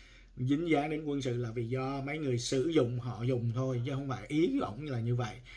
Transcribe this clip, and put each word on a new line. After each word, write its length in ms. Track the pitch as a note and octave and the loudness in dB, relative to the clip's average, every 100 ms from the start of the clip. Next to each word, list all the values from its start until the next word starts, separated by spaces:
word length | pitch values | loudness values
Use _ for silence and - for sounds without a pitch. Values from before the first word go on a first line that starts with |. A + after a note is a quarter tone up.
| - - - - | -20 -20 -16 -4
Dính 320 | B2+ C#3+ E3+ | 0 2 4
dáng 200 | D3 D3+ | 2 2
đến 140 | D#3 | -2
quân 180 | D3+ C#3+ | -2 -2
sự 140 | B2+ A#2+ | 0 -2
là 140 | A#2+ | -2
vì 180 | A#2+ A#2 | -4 -2
do 320 | C3 C3 C#3 | -2 -2 -2
mấy 180 | C3+ D3+ | -4 -2
người 200 | C#3+ A#2+ | 0 0
sử 300 | - C#3 D3+ | 2 0 4
dụng 300 | D#3 A#2+ B2 | 4 4 0
họ 240 | B2 G#2 | -4 -2
dùng 300 | B2 B2 A#2 | 0 2 0
thôi, 280 | A#2 C3 B2 B2 | 0 0 -2 -2
chứ 60 | |
không 140 | C3+ C#3 | -2 -4
phải 180 | A#2+ G#2+ | -4 -2
ý 300 | D3+ F3+ C#4 | 2 4 2
của 80 | - | -2
ổng 200 | G#2+ D3+ | -4 -4
là 140 | A#2+ | -2
như 140 | A2+ | 0
vậy. 220 | B2 A2+ A#2 - | 0 -2 -6 -16